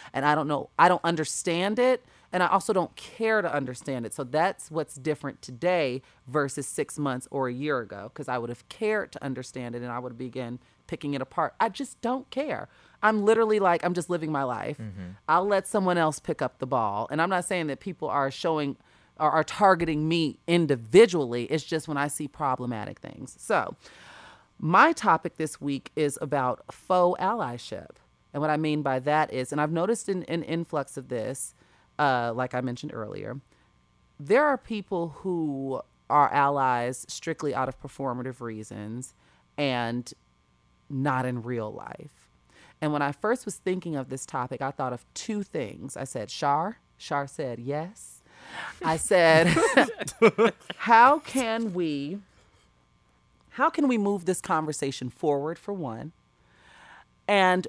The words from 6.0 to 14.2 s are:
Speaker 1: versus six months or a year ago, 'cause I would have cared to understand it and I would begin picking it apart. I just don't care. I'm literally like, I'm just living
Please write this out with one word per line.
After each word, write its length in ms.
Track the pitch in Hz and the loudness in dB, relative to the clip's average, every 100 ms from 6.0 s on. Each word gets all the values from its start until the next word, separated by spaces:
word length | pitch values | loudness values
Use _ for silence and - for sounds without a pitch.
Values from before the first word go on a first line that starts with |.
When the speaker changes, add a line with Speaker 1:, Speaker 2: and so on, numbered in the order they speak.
| - _ - | -10 _ -6
Speaker 1:
versus 380 | 139 139 - 135 | -2 -2 -4 -6
six 280 | - 147 - | -4 -6 -4
months 300 | 143 127 - | -4 -4 -6
or 180 | 139 131 | -4 -4
a 40 | |
year 280 | 123 147 135 | -4 -2 -4
ago, 300 | 107 101 101 | -4 -12 -14
'cause 140 | - 139 | -12 -6
I 100 | 127 | -4
would 120 | 117 | -4
have 160 | 120 _ | -8 _
cared 420 | - 214 214 - | -6 -2 -2 -4
to 120 | - | -8
understand 500 | 139 131 127 - 120 | -8 -8 -8 -10 -10
it 80 | 120 | -8
and 80 | 120 | -8
I 80 | 120 | -8
would 180 | 127 117 | -8 -10
begin 440 | 127 127 120 123 - _ - | -10 -8 -8 -10 -14 _ -10
picking 280 | 170 143 | -8 -4
it 60 | 139 | -6
apart. 340 | 131 - 156 - | -4 -2 -2 0
I 120 | 226 | -2
just 300 | 190 269 - | -2 -10 -6
don't 300 | 233 262 254 | -4 -4 -6
care. 380 | - 294 156 - _ _ _ | -6 -4 -6 -10 _ _ _
I'm 220 | 214 214 | 2 4
literally 340 | 202 220 220 214 | 6 6 6 4
like, 260 | 190 170 | 4 4
I'm 100 | 175 | 2
just 140 | 175 165 | -2 -2
living 220 | 175 | -2